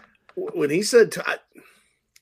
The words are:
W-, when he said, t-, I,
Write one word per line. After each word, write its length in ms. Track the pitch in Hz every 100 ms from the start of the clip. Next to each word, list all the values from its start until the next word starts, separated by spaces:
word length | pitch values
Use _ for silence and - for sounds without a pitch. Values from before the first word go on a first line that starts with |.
| - _ _ -
W-, 160 | - -
when 100 | 147
he 140 | 160
said, 280 | 208 240 190
t-, 80 | - -
I, 120 | - - - - _ _ _ _ _